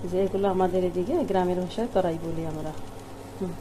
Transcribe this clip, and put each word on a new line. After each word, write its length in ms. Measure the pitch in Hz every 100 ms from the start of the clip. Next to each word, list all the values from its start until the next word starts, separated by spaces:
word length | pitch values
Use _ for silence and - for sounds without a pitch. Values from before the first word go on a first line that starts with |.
| 180
যে 80 | 180 196
এগুলো 200 | 185 196 190
আমাদের 260 | 185 185 180
এদিকে 260 | 175 180 339 214
গ্রামের 300 | 190 180 180
ভাষায় 260 | 180 - 240 202
তরাই 220 | 180 165 165
বলি 180 | 165 165
আমরা। 200 | 151 156 156 - - - - - -
হুম। 160 | 185 165